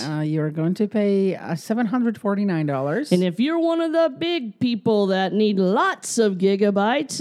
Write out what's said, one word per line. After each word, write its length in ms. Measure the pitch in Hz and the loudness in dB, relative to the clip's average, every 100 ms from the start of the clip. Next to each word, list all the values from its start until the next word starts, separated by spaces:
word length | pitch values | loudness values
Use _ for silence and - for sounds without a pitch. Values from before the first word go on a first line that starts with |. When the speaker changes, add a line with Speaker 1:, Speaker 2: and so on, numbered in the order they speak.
| 131 | -4
Speaker 1:
Uh, 160 | 151 | -2
you're 300 | 151 156 151 | -2 0 -2
going 220 | 156 160 190 | 0 -2 0
to 120 | 208 | -2
pay, 460 | 220 202 196 190 - | 0 0 2 0 -2
uh, 200 | - 160 | -6 -6
seven 300 | - 220 233 | -4 -2 0
hundred 300 | 247 233 214 | 0 0 -2
forty-nine 460 | 202 196 202 165 151 | -2 0 0 0 0
dollars. 460 | 135 139 180 294 | -2 -2 -2 0
Speaker 2:
And 120 | 180 | 2
if 160 | 180 170 | 2 0
you're 180 | 269 330 | 0 0
one 200 | 330 330 | 0 0
of 120 | 330 | 0
the 200 | 320 330 262 | 2 0 0
big 400 | 339 339 233 - | -4 -4 -6 -4
people 480 | 247 233 233 214 196 | -2 0 0 2 2
that 240 | 190 190 | 0 0
need 240 | 202 214 196 | 2 2 2
lots 580 | 185 220 381 - - - | 2 2 0 -2 -4 0
of 200 | 214 185 | 0 2
gigabytes, 840 | 190 196 208 196 208 277 285 - | 2 2 2 2 2 0 -2 -2